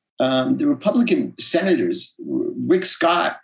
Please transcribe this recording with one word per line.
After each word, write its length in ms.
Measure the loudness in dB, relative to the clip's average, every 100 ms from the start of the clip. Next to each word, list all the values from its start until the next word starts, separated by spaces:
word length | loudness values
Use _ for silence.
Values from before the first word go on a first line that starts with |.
| _ -4
um, 360 | 0 0 0 0
the 100 | 0
Republican 680 | 0 0 2 2 2 0 -4
senators, 760 | -2 0 2 2 0 -4 -10 -14
R-, 320 | -6 -4 -4 -4 0
Rick 180 | 2 2
Scott 540 | 0 2 2 0 -4